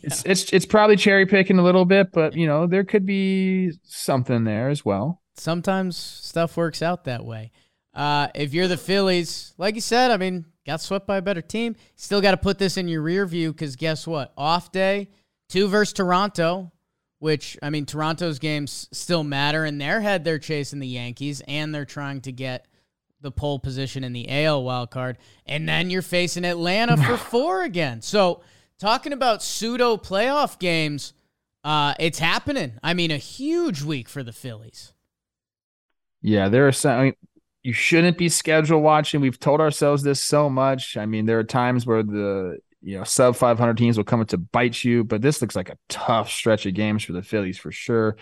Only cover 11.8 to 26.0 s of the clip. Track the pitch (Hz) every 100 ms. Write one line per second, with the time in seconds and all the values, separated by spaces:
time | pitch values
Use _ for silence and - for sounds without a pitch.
11.8 | _ _ - 202 196 185 196 196 190 190
12.8 | 180 160 151 180 196 170 160 147 156 127
13.8 | 160 156 - 160 123 - 143 175 175 190
14.8 | 190 202 202 _ _ _ _ 185 202 208
15.8 | 208 - 185 180 202 180 165 180 180 -
16.8 | _ _ _ _ 156 147 - - 147 151
17.8 | 143 147 156 160 175 139 156 151 143 -
18.8 | - - - 170 151 139 143 156 156 147
19.8 | 139 220 208 196 156 156 - 151 139 143
20.8 | 135 123 120 120 143 143 - 143 151 151
21.8 | 143 - 143 139 135 127 131 127 - _
22.8 | _ _ _ _ 143 - 147 143 135 131
23.8 | 135 139 131 123 120 135 156 147 127 127
24.8 | 120 131 127 123 _ _ - 151 160 156
25.8 | 180 185